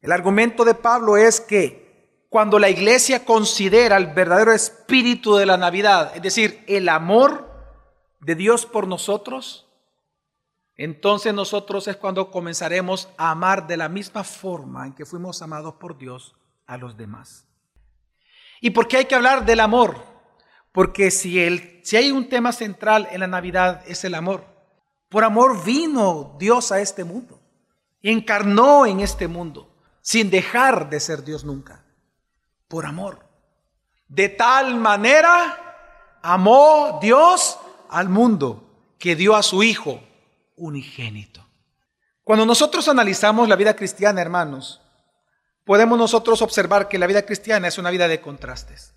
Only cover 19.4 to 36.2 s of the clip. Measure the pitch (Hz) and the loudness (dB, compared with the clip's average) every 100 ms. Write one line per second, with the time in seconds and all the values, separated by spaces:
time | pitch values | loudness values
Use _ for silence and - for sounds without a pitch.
19.4 | 214 226 220 233 220 131 - _ _ _ | 2 2 2 2 2 -2 -16 _ _ _
20.4 | _ _ _ - 180 185 196 185 185 180 | _ _ _ -2 -2 2 0 0 -4 -2
21.4 | 170 175 - _ - 214 277 269 254 247 | -2 -4 -8 _ -4 0 0 -2 -4 -2
22.4 | 240 240 214 185 208 214 208 180 185 185 | -2 -4 -10 -8 0 0 0 -8 -6 -6
23.4 | 175 180 185 180 - 175 190 170 170 190 | -4 0 0 -2 -12 -12 -10 -8 -6 -8
24.4 | - _ _ _ _ _ _ 202 220 214 | -10 _ _ _ _ _ _ 0 0 4
25.4 | 254 220 165 254 330 277 196 160 135 143 | 2 2 -2 -2 -2 -2 -2 -2 -10 -8
26.4 | 190 240 240 196 202 - 175 196 247 - | 0 0 0 -4 -4 -8 -12 -12 -16 -20
27.4 | _ _ _ _ _ _ 196 226 214 208 | _ _ _ _ _ _ -4 -4 -2 -2
28.4 | 202 202 254 285 254 190 202 - 170 170 | 0 4 6 6 6 0 -4 -6 -8 -8
29.4 | 170 139 _ _ _ _ - 226 214 185 | -12 -16 _ _ _ _ -4 0 2 0
30.4 | - 240 269 226 147 147 143 156 135 151 | 0 0 2 2 -2 -8 -8 -10 -10 -14
31.4 | 147 139 - - _ _ _ _ _ _ | -12 -14 -14 -20 _ _ _ _ _ _
32.4 | _ _ _ 165 151 156 196 160 _ _ | _ _ _ -12 -12 -12 -14 -16 _ _
33.4 | _ _ _ _ _ _ _ 143 196 196 | _ _ _ _ _ _ _ -2 -2 0
34.4 | 233 262 269 240 220 202 220 294 330 349 | 2 2 2 -2 0 0 4 6 6 4
35.4 | 339 - - - - _ _ _ | 2 -6 -18 -20 -20 _ _ _